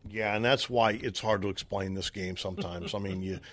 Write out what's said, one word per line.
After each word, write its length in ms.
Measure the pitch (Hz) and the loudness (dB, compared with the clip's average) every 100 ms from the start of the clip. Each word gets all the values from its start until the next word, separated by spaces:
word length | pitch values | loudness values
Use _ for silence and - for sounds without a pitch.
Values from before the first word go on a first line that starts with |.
| 104 | -8
Yeah, 260 | 104 110 104 | -2 0 4
and 80 | |
that's 240 | 117 135 - | 6 4 4
why 240 | 120 113 | 4 4
it's 280 | 107 120 95 | 4 -2 -2
hard 200 | 110 107 | 2 2
to 60 | 98 | 2
explain 460 | 95 - 101 95 | -4 -4 -4 -2
this 160 | 95 92 | -4 -4
game 260 | - 92 90 | -4 -6 -4
sometimes. 580 | 98 92 87 87 98 | -6 -6 -6 -6 -6
I 40 | 104 | -4
mean, 240 | 98 95 | -4 -4
you, 180 | 95 92 - | -2 -4 -8